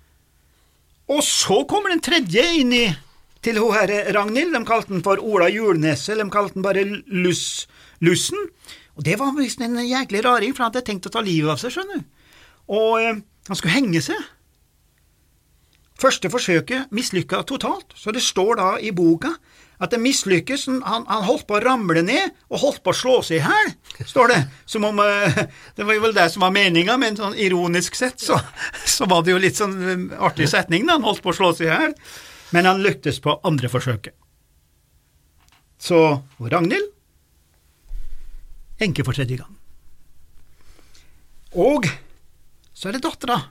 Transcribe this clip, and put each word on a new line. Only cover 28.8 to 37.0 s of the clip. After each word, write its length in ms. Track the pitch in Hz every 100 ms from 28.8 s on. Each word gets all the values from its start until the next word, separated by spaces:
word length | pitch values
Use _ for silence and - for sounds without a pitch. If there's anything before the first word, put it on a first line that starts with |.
| -
så 200 | - 214
var 160 | 175
det 80 | 165
jo 40 | 185
litt 200 | 190 -
sånn, 180 | 208 190
eh, 340 | 180 180 185 -
artig 280 | 175 160 147
setning, 360 | 202 135 165 311
da. 120 | 320
Han 80 | 220
holdt 160 | 190
på 80 | 185
å 80 | 175
slå 120 | 185
seg 120 | 165 165
i 40 |
hjel, 220 | 175 311 - - - - - -
men 120 | 175 185
han 160 | 190
lyktes 360 | 196 - 151 135
på 160 | 147 151
andre 240 | 190 147 120
forsøket. 460 | 123 131 101 - - _ _ _ _ _ _ _ _ _ _ _ _ _ _ _ _
Så 180 | - 170 160 135 - -
Ragnhild, 520 | 113 170 170 381 415 -